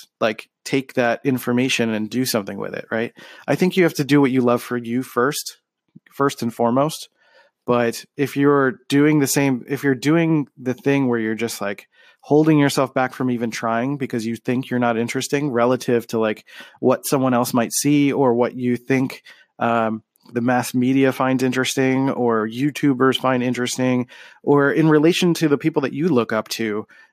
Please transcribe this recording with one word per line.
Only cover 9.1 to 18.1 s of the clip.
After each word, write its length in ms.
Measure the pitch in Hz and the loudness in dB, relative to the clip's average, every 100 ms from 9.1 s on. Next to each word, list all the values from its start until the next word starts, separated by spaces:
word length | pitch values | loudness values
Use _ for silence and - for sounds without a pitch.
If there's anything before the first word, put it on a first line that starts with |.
| 151 | 4
the 80 | 135 | 2
same, 360 | - 139 127 - | 2 0 0 -4
if 140 | 135 | -4
you're 120 | 143 131 | -2 0
doing 520 | 139 165 165 160 139 - | 2 2 2 0 -2 -8
the 160 | 127 | -8
thing 340 | 123 139 139 131 | -4 0 0 0
where 120 | 117 | -2
you're 160 | 110 110 | -2 -4
just, 260 | 113 - | -6 -6
like, 260 | 101 101 - _ _ _ | -8 -10 -14 _ _ _
holding 360 | - 147 156 151 | 0 4 4 4
yourself 360 | 143 139 131 | 4 2 -2
back 200 | - 127 | 0 -2
from 160 | - 127 | -2 -4
even 220 | 120 117 | -2 -4
trying 460 | - 117 113 127 143 | -4 -4 -2 -2 -4
because 280 | 131 123 110 | -6 -6 -6
you 100 | 113 | -6
think 340 | - 127 131 | -4 -4 -2
you're 100 | 123 | 0
not 180 | 120 113 | 0 0
interesting 540 | 117 131 127 143 147 | -2 -4 -4 -2 -2
relative 560 | 120 120 127 - 120 113 | 0 2 0 0 -2 -2
to, 120 | 117 | -2
like, 260 | 110 107 - - - - | -2 -4 -10 -20 -20 -2
what 260 | 123 127 - | 0 0 0
someone 280 | 143 131 | 0 2
else 200 | 123 123 | 2 0
might 180 | 127 110 | 0 -2
see 400 | - 143 147 143 | -2 0 2 2